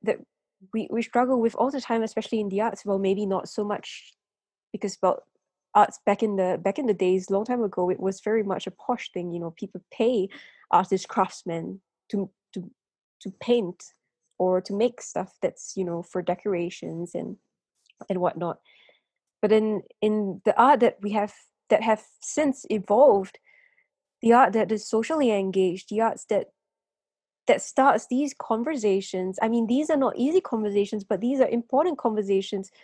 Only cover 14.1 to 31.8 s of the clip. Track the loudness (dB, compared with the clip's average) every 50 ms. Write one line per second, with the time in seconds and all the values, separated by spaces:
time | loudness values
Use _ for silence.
14.1 | _ _ _ _ _ -2 0 0 2 0 -2 -2 -2 0 0 0 -2 -4 -14 -10
15.1 | -8 -8 -8 -8 _ _ -6 -6 -6 -6 -16 -14 -8 -6 -6 -4 -4 -6 -8 -8
16.1 | -6 -6 -4 -4 -4 -4 -2 -4 -2 -2 -4 -6 -8 -10 -12 -10 -8 -8 -10 -8
17.1 | -8 -8 -8 -8 -10 -14 _ _ _ _ _ _ _ _ _ _ _ -16 -8 -6
18.1 | -4 -2 -2 -2 -2 -2 -6 -6 -6 -8 _ _ _ _ _ _ _ _ _ _
19.1 | _ _ _ _ _ -2 2 4 4 4 4 2 0 -2 -4 -8 _ -2 0 0
20.1 | 0 0 -2 -4 -4 -4 0 0 4 6 6 6 6 6 4 2 2 0 -6 -4
21.1 | -2 -2 -2 -4 -6 -14 _ _ _ _ _ 2 2 2 4 4 0 0 -2 _
22.1 | _ _ -14 -8 -2 0 0 0 0 -2 -4 -6 -4 -4 0 2 4 6 8 8
23.1 | 6 4 2 -4 -10 -20 _ _ _ _ _ _ _ _ _ _ _ _ _ _
24.1 | _ _ 2 4 6 6 6 6 4 2 0 0 -2 -4 -4 -2 -2 -2 -2 0
25.1 | 0 0 2 2 2 2 0 -2 0 2 2 0 0 -4 -8 -6 -2 0 0 0
26.1 | -2 -4 -4 -2 -2 -2 -2 -4 _ _ _ _ _ _ _ _ _ _ _ _
27.1 | _ _ _ _ _ _ _ 2 2 2 2 -4 0 4 4 6 4 4 2 -2
28.1 | -2 -2 -2 -2 -4 -8 -6 -4 -2 -2 -2 -2 -4 -2 0 2 0 0 -2 -4
29.1 | -6 -4 -4 -4 -4 -2 -2 0 0 0 0 0 0 0 0 0 0 0 0 0
30.1 | 0 0 0 2 2 2 0 0 -4 -2 -2 0 0 0 0 0 -2 -6 -4 -2
31.1 | -4 -2 0 0 2 2 2 2 2 -2 -4 0 2 2